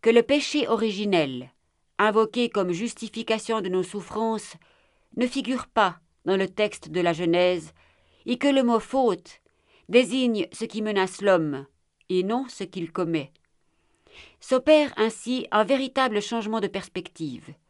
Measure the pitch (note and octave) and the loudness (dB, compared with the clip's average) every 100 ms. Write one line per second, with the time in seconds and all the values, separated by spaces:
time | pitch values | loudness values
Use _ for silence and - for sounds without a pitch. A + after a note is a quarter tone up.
0 | A3 A#3 A#3 C#4+ C#4+ D4+ A#3 A3 A3 G3 | 6 4 6 0 2 -2 0 0 -2 -2
1 | G#3 F3+ C#3+ B2+ C3 _ _ _ _ - | 0 2 0 -4 -12 _ _ _ _ 0
2 | G#3 G#3+ G#3+ A#3+ A#3 G#3+ F3+ F3 A3+ - | 2 4 2 0 -2 0 -2 -2 -6 -8
3 | A3+ A3+ A3+ A3 - A3 F#3+ F#3 F3+ G#3 | -12 -10 -4 -4 -2 -4 -2 -2 -2 -8
4 | E3+ G#3+ A3+ A3 - - _ _ _ _ | -10 -4 -2 -4 -8 -20 _ _ _ _
5 | _ - B3 C4+ A3+ B3+ - - G3 E3 | _ -4 -2 -2 -4 -6 -2 2 2 0
6 | _ _ - F#3+ F#3+ F#3+ G#3 G#3 D#3+ E3 | _ _ -2 0 -2 -2 -2 -4 -8 -2
7 | F3 E3+ F3 F3 F3+ F3+ D#3 _ _ _ | 0 0 0 2 2 0 -6 _ _ _
8 | _ _ - B3 C#4+ C4+ A#3+ A#3 - C4+ | _ _ -6 0 2 4 4 0 0 0
9 | B3 F#3 - - _ _ _ _ - A3 | 2 0 -8 -20 _ _ _ _ 2 4
10 | A3 C4 B3 G#3+ - - A3 A3 G#3+ G3+ | 4 0 0 0 -4 -8 -10 -6 -2 0
11 | F#3 - G3+ F3+ D#3 C3+ C#3 _ _ _ | -2 0 2 2 2 -6 -10 _ _ _
12 | _ F#3 F#3+ A#3+ B3+ - F#3 F#3+ E3 F#3+ | _ -2 0 -2 -4 -10 -12 -8 -8 -4
13 | E3+ E3 C3+ _ _ _ _ _ _ _ | -2 -2 -4 _ _ _ _ _ _ _
14 | _ - - _ - C4 C4 D#4 D4 - | _ -20 -20 _ -2 0 6 6 6 0
15 | A3 A3 A#3 B3+ - G#3+ G#3 C4 C4 C4+ | -2 -2 -6 -4 0 0 2 0 0 -2
16 | C4 G#3 G3+ A#3 G#3 A3 G3 G3 - F#3+ | 0 -2 -4 -6 -4 -4 -4 -6 -8 -12
17 | E3+ - D#3 A#2+ - - _ | -12 -10 -10 -10 -16 -20 _